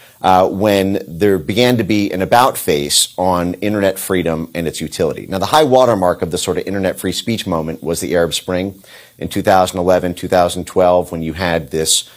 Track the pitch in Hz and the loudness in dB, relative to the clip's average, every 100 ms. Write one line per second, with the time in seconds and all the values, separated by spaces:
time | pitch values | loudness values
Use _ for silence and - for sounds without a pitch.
0 | - _ 90 92 95 95 107 101 95 98 | -20 _ 2 4 4 2 2 2 2 -2
1 | - 82 101 95 73 104 123 123 95 107 | -6 -2 2 2 0 0 2 2 0 0
2 | 98 90 95 120 127 - - 76 71 - | 0 0 4 4 4 0 -2 0 0 -2
3 | - - 92 90 87 - 104 104 98 95 | -2 -2 0 0 -2 -4 -4 0 0 0
4 | - 95 85 80 82 - 131 - 78 - | -2 -2 0 -2 -6 -6 -6 -6 -10 -2
5 | 82 - - 95 - 156 151 127 127 107 | -2 -2 -8 -6 2 4 6 6 4 4
6 | 90 85 87 85 - 82 - 98 92 - | 2 0 -2 -4 -2 -4 -4 -2 -2 -2
7 | 95 85 - 113 - 82 80 80 76 82 | -4 -4 -4 -4 -2 -4 -4 -6 -4 -4
8 | 85 87 85 - - 92 98 95 - - | 0 0 0 -2 -4 -4 -4 -8 -20 -20
9 | - _ 90 101 95 92 92 92 90 90 | -20 _ -6 -2 2 4 2 0 2 2
10 | 87 85 92 92 87 90 85 - 90 90 | 0 -6 0 2 2 -2 -4 2 4 4
11 | 87 85 80 80 92 82 73 80 78 - | 0 -6 -6 -4 -2 -2 -4 -4 -2 -2
12 | - | -4